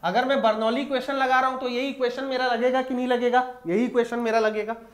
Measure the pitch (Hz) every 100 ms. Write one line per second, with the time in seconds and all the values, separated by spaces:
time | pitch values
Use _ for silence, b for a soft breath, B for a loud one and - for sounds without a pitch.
0 | 170 208 262 269 220 214 220 247 277 262
1 | 269 269 262 262 262 262 254 240 277 269
2 | 240 247 269 254 254 226 254 254 262 247
3 | 247 240 247 247 247 - 165 190 247 247
4 | 233 240 233 220 220 214 208 226 B